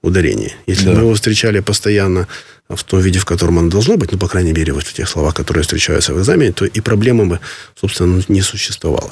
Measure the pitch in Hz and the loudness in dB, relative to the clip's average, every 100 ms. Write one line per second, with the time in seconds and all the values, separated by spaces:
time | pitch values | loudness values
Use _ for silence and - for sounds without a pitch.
0 | - 92 - 53 - - - 95 95 92 | 0 2 0 0 -6 -8 -4 0 2 4
1 | 113 107 - 107 113 104 95 101 107 104 | 4 2 0 0 0 0 -2 -2 0 0
2 | 98 92 87 - - - _ - - 95 | 2 0 -2 -10 -20 -20 _ -12 -2 2
3 | 95 92 95 85 87 85 85 95 123 220 | 2 2 0 0 2 2 2 2 2 2
4 | 98 92 - 95 87 78 76 69 - - | 0 -2 -2 0 0 0 0 -4 -6 -6
5 | - - 76 78 73 82 78 - - 73 | -6 -2 -2 -2 -2 -2 -2 -2 0 0
6 | - 76 101 175 127 - 95 113 - 107 | 0 0 2 4 2 0 -2 -2 0 2
7 | 117 120 98 85 - - - - - - | 2 4 2 -2 -8 -18 -20 -8 -6 0
8 | 90 92 92 98 95 104 - - 82 64 | 2 2 2 0 0 -4 -8 -6 -4 -4
9 | - | -4